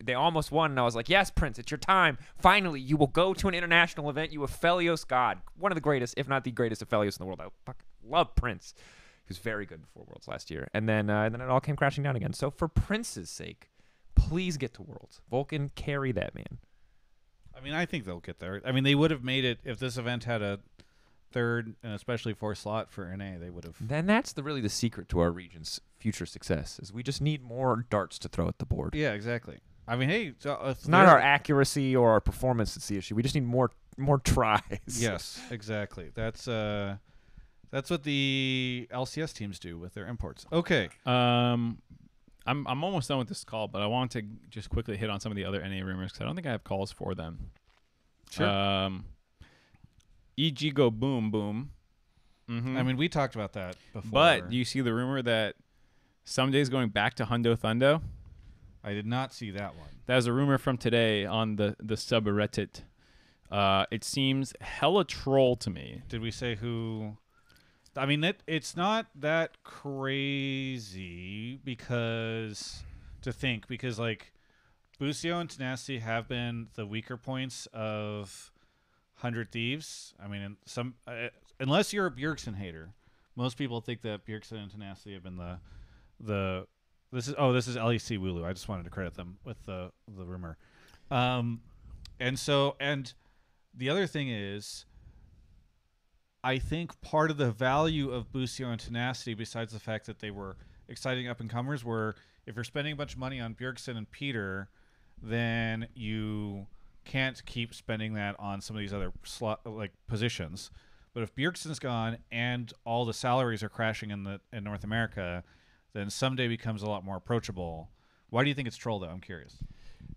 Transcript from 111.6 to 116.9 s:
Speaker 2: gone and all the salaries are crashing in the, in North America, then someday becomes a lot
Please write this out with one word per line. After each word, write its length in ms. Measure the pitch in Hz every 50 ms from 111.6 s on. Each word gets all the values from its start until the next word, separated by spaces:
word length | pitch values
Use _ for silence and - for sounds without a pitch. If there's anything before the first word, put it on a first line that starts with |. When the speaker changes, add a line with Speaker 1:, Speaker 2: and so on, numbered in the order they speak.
| - 156 151 -
Speaker 2:
gone 400 | - 131 120 117 113 113 113 117 - -
and 400 | 113 117 120 123 123 123 120 120 - _ -
all 200 | 117 117 120 123
the 100 | 113 107
salaries 480 | - - 127 123 131 131 120 113 101
are 60 | 110 104
crashing 420 | - - 113 110 107 - 113 104
in 140 | 104 101 98
the, 160 | 98 98 95 _ -
in 120 | - 110 101
North 180 | 104 104 95 -
America, 600 | 104 110 117 113 104 - 110 92 87 87 90 87 _ _ _ _ _ _ _ _ _
then 180 | - 107 101 101
someday 380 | - - 131 131 131 127 127 117
becomes 340 | 117 110 - 113 110 101
a 60 | 101
lot 160 | 107